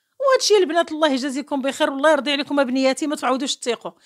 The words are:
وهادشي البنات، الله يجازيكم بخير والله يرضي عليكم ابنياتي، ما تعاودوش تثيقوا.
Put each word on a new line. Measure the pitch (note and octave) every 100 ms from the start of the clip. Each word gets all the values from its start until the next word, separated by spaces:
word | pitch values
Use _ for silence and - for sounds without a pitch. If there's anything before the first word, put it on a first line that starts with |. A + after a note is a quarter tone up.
| _ -
وهادشي | C5+ C5 - G#4
البنات، | F4+ E4+ E4+
الله | D#4 D#4
يجازيكم | C4+ C#4+ C4 C#4+ C#4+
بخير | C4 - D4+
والله | C4+ D4+
يرضي | D4+ B3+
عليكم | C#4+ - C#4+
ابنياتي، | B3+ C4 C4 C4 D4+
ما | D4+
تعاودوش | B3 C4 B3+ -
تثيقوا. | B3+ A3 F3 -